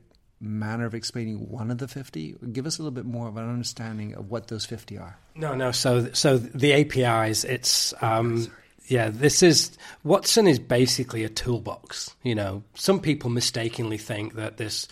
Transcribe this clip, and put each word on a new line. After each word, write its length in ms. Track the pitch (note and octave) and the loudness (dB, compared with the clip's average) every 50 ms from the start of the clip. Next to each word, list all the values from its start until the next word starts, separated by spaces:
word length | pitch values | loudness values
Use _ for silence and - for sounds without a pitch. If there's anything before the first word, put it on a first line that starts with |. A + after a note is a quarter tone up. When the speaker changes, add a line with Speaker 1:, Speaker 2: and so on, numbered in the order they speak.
| _ _ _ _ _ _ _ _ | _ _ _ _ _ _ _ _
Speaker 1:
manner 460 | A2 G#2+ G#2+ G#2+ G#2 A2 A2 A#2 A#2+ | -10 -6 -6 -4 -4 -4 -4 -4 -4
of 80 | A2+ A2+ | -4 -6
explaining 560 | A2+ A2 - - B2 A2+ A2 G#2+ G#2 A2 G#2+ | -6 -8 -8 -6 -6 -6 -6 -6 -8 -8 -10
one 220 | G#2+ C3 A2 A#2+ | -8 -8 -6 -6
of 80 | B2 B2 | -4 -6
the 80 | C3+ | -8
fifty? 480 | B2+ - C#3 C3+ - - D#3 D#3+ - - - - B2 | -10 -10 -12 -12 -10 -10 -10 -10 -10 -12 -12 -12 -8
Give 140 | A2 C3 C3 | -8 -6 -6
us 120 | D#3+ D#3 | -6 -6
a 40 | - | -6
little 120 | D#3 D3+ B2 | -6 -8 -6
bit 120 | B2 - | -6 -6
more 220 | B2 A#2 A#2+ A#2 | -6 -6 -6 -6
of 100 | A2+ G#2 | -6 -8
an 120 | A2+ A2+ A#2 | -8 -6 -4
understanding 640 | B2 B2 A#2+ - - - A2+ A2+ A2 G#2+ G#2+ G#2 G#2 | -4 -4 -6 -6 -8 -8 -10 -8 -8 -8 -8 -8 -8
of 160 | - G#2 F#2+ | -10 -10 -8
what 180 | A#2 A2+ A2 | -8 -8 -6
those 180 | - A#2 G#2 - | -8 -8 -8 -8
fifty 320 | - A#2 G#2+ - - G2+ | -8 -10 -12 -12 -14 -14
are. 200 | G2 F#2 F2+ G2 - _ _ _ | -14 -14 -16 -18 -20 _ _ _
Speaker 2:
No, 200 | D#3 D#3 D3+ C3+ | -8 -6 -4 -2
no. 160 | B2+ C3 B2+ | 0 0 0
So, 400 | B2 - - C3 B2 B2 A#2+ - - | 0 2 2 4 4 4 2 0 0
so 240 | - - D3 C3+ | 2 4 4 4
the 340 | B2 A2+ - - C3 C#3 D3 | 4 2 -2 -2 2 4 6
A 140 | C#3+ D3 D3 | 6 6 4
P 160 | D3 - C3 | 4 2 2
Is, 440 | B2 A#2+ A#2 A2+ A2 A2 A2 - - | 2 4 4 2 2 2 0 -2 -2
it's, 480 | - A#2+ - - - - - - - - - | -2 -4 -2 0 0 2 2 0 -2 -2 -2
um, 320 | - A2+ A2+ A#2 A#2 A#2 A#2 | 0 2 2 2 2 2 0
Speaker 1:
Oh, 40 | A#2 | 0
sorry. 160 | A2+ A2+ - - _ _ _ _ - | -2 -4 -10 -20 _ _ _ _ -4
Speaker 2:
yeah, 220 | - B2+ A#2+ A2+ A2 | 0 0 2 2 0
this 320 | G#2+ A2+ C#3+ C#3+ - - | 0 2 2 4 6 8
is, 340 | F3+ F3 D3 - - - - _ - - - _ - | 8 8 8 6 2 0 -8 _ -20 -20 -20 _ 2
Watson 440 | D3+ F#3 F#3+ - - - A#3 G#3 | 2 2 4 4 4 4 6 8
is 120 | F3+ C#3 A#2 | 8 6 4
basically 640 | - - B2 B2 C3 B2 - - B2 - - A2+ A2 | 2 0 4 4 4 4 4 -2 -2 -4 -4 -4 -4
a 60 | A2 | -4
toolbox. 840 | - - - B2+ A#2+ A2 - - - - - - - - - - - _ | -4 -4 -2 -2 -2 -2 -4 -8 -10 -12 -14 -14 -12 -10 -10 -12 -14 _
You 140 | - B2+ A#2 | -2 -2 0
know, 280 | G#2+ G2+ F#2+ F#2+ G2+ - _ _ | 0 0 -2 -4 -6 -10 _ _
some 240 | - - - G3 F#3+ | -2 2 2 2 2
people 300 | F#3+ D#3 C#3+ D3 - A#2+ | 2 0 -2 0 -2 -2
mistakenly 680 | A#2+ B2 - - - A#2+ A2+ A2+ - - A#2 A2 G#2+ | -2 0 -2 -2 -2 -2 -4 -4 -4 -4 -4 -4 -6
think 380 | G#2 - - A2 G#2 G#2 G#2+ A2 | -6 -6 -8 -6 -6 -6 -8 -8
that 220 | A2 G#2+ A2 - | -8 -8 -8 -6
this 300 | - A2+ G#2 - - - - | -8 -8 -6 -6 -8 -8 -10